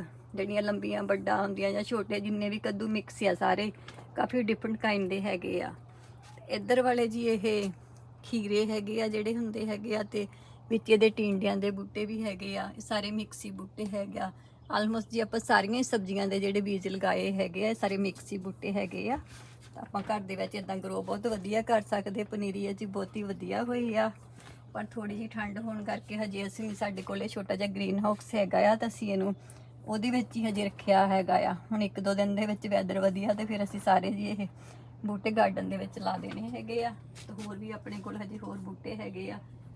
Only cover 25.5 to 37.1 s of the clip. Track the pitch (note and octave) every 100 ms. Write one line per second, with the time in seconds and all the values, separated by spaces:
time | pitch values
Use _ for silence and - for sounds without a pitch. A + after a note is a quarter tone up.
25.5 | G3+ A3+ G#3+ G3+ A3 - G#3+ G#3+ G3 G3
26.5 | G#3+ A3 G3 G#3 F#3+ F#3+ G3 G#3 G#3+ G3
27.5 | G3 G3+ G3 F#3+ G3 G#3 G#3 - A3 F#3+
28.5 | F#3 G#3 A3+ A#3 - G#3+ G3 F#3+ G3 -
29.5 | - - - - G#3+ A#3+ B3 A3 A3+ A3
30.5 | G3+ G3+ - - F#3+ G3 F#3+ F3+ F3+ -
31.5 | F#3 - A3 G3+ G3+ G3 G3 G3+ G3+ G#3+
32.5 | G#3 G#3+ G3 F#3+ G3 F#3+ F#3+ G#3 G#3 A3
33.5 | G#3 G3+ G3+ G3+ F#3 F#3 G3+ G#3 G#3 G3
34.5 | - - - - - G#3 G3+ A3 A3 G3+
35.5 | F#3+ F#3 F#3+ G3 - F#3+ F#3 F#3+ G3 A3+
36.5 | A#3+ A3 A#3 A#3 G#3+ -